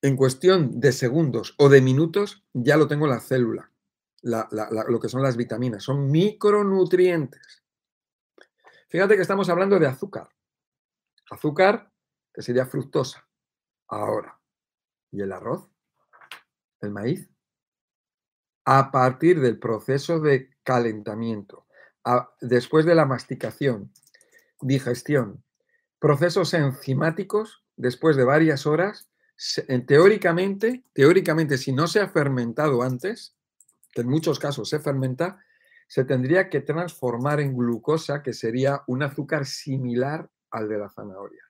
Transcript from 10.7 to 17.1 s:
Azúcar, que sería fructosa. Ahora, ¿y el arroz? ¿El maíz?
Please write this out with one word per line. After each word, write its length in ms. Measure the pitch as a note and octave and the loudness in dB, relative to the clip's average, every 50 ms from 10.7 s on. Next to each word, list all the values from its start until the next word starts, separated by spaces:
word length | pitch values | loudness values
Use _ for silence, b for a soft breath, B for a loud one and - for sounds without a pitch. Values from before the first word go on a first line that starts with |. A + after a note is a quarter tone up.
| _ _ _ _ _ _ _ _ _ _ _ _ | _ _ _ _ _ _ _ _ _ _ _ _
Azúcar, 600 | - - - D3+ C#3+ - F#3 G3 G#3 - - _ _ _ _ _ _ _ _ _ _ | -20 -6 -4 -4 2 4 4 4 4 2 -4 _ _ _ _ _ _ _ _ _ _
que 100 | - - | -16 -8
sería 240 | - B2 B2 B2+ | -2 0 0 0
fructosa. 600 | B2 - D3+ B2+ - - - - - - - _ _ _ _ _ _ _ _ _ _ _ _ _ _ | -2 -4 -8 -8 -4 -2 -2 -2 -2 -6 -16 _ _ _ _ _ _ _ _ _ _ _ _ _ _
Ahora, 500 | - G#2 G#2 G#2+ G#2+ G#2+ - - - _ _ _ _ _ _ _ _ _ _ _ _ _ _ _ | -10 -8 -4 -4 -4 -4 -6 -10 -18 _ _ _ _ _ _ _ _ _ _ _ _ _ _ _
¿y 100 | - G2 | -10 -8
el 120 | G2+ G2 F#2+ | -8 -8 -8
arroz? 360 | F2+ F#2+ A2 C#3 F#3 - _ _ _ _ _ _ _ _ _ B B B B B B B _ _ _ _ _ _ _ | -10 -8 -8 -8 -8 -10 _ _ _ _ _ _ _ _ _ B B B B B B B _ _ _ _ _ _ _
¿El 120 | - G#2 G2+ | -12 -12 -10
maíz? 360 | G2+ G2+ A#2+ | -8 -6 -6